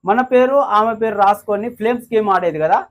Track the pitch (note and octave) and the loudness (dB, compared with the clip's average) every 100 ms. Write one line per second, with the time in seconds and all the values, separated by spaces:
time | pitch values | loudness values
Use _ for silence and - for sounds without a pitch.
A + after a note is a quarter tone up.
0 | F3+ A3 B3 B3 B3+ C#4 A#3+ G#3 A3 G#3+ | 0 -2 2 2 2 2 0 0 0 -2
1 | A3 G#3 G3 G#3 - G#3 A#3 A#3+ A3 A#3+ | -4 2 2 2 -2 -4 -4 -4 -4 -4
2 | - A3 G#3 F#3 F3 D#3 D#3 - F#4+ | -2 -2 0 0 0 -2 0 0 -2